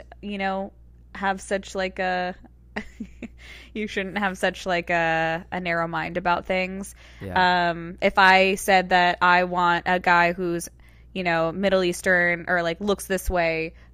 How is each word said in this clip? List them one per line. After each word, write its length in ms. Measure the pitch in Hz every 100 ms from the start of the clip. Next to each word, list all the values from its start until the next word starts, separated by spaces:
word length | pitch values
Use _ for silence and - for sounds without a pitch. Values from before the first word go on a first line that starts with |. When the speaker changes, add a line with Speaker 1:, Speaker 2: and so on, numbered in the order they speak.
| - -
Speaker 1:
you 160 | 202 202
know, 340 | 196 190 196 - - - -
have 260 | 190 196 190
such, 340 | - 196 -
like, 240 | 196 185 190
a, 360 | 185 180 180 185 - - - 208
<laughs> 60 | - - 202 - 226 - - - -
you 120 | 220 214
shouldn't 320 | 208 190 185
have 180 | 202 190
such, 300 | 190 185 190
like, 240 | 175 170
a, 560 | 170 165 160 160 165 -
a 100 | 180
narrow 280 | 180 170 170
mind 280 | 160 170 175
about 280 | 180 175 -
things. 480 | 185 185 190 196 - - -
Speaker 2:
Yeah. 480 | 196 180 180 180 175
Speaker 1:
Um, 260 | 170 170 190
if 160 | 196 202
I 380 | 190 190 190 190
said 340 | - 185 180
that 280 | 180 175 -
I 220 | 180 180
want 400 | 180 175 175 170 -
a 140 | 180
guy 320 | 180 175 175
who's, 360 | 180 175 170 - - - - -
you 80 | 190
know, 300 | 180 165 165
Middle 320 | 180 196 190
Eastern 600 | 180 175 196 180 175 170 -
or, 140 | 180
like, 180 | 170 170
looks 260 | 208 190 -
this 240 | 185 -
way, 440 | 180 165 160 160 - -